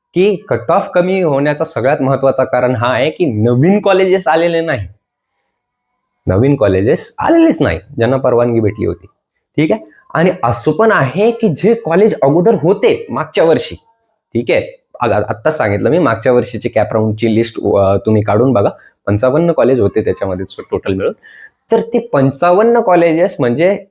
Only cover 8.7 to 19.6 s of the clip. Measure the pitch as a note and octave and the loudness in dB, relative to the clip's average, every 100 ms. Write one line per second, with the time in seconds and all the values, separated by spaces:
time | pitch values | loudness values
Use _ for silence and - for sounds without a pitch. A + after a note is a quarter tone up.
8.7 | G2+ F#2+ F2 - _ _ _ _ - D#3 | -2 -6 -6 -12 _ _ _ _ -2 -2
9.7 | A3 - _ _ - F3+ F3+ A#2+ A2+ - | -2 -6 _ _ -2 0 0 -2 -2 -2
10.7 | D#3 A3 F#3+ C3 D#3 A3 A#3 A3 C#3+ G3 | 0 2 2 0 0 -2 0 -2 0 0
11.7 | A#3 - E3+ G#3+ E3 C3+ D#3 F3+ G3+ D#3 | 0 0 2 2 2 0 2 2 2 0
12.7 | F#3+ A3+ A#2+ - A#2+ D3+ - E3 D#3+ - | 0 0 0 -4 -8 -4 0 2 2 -2
13.7 | F2+ _ _ _ _ _ A#2 A#2 C#3+ F#2+ | -14 _ _ _ _ _ -6 -2 -2 -2
14.7 | - _ - A#2+ G2+ - A2 D#3 D#3 A2+ | -12 _ -6 -2 -2 -2 -4 -4 -2 -2
15.7 | G2+ A2 D#3 C#3+ A2+ C3 B2 A#2 A2 A#2 | 0 0 0 0 -2 0 0 0 -6 -4
16.7 | - G#2 A2 A2 A2 A2+ A2 A#2 - G2 | -2 0 0 -2 -2 0 0 -2 -4 -2
17.7 | G2 G2 G2 A2 G#2+ G#2 G#2 B2+ A#2 G#2 | 2 2 0 0 0 2 0 2 2 0
18.7 | - - _ - G#2 B2+ C#3 E3+ D#3 | -4 -20 _ -4 0 0 2 0 2